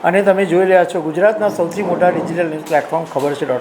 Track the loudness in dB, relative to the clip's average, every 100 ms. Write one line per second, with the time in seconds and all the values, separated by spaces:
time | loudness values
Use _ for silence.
0 | 0 2 2 2 2 2 4 4 4 -2
1 | -4 2 2 2 -2 -2 -4 -4 -4 0
2 | 2 2 -2 -4 -4 -4 -2 -2 0 -4
3 | -4 -4 -2 -2 -4 -4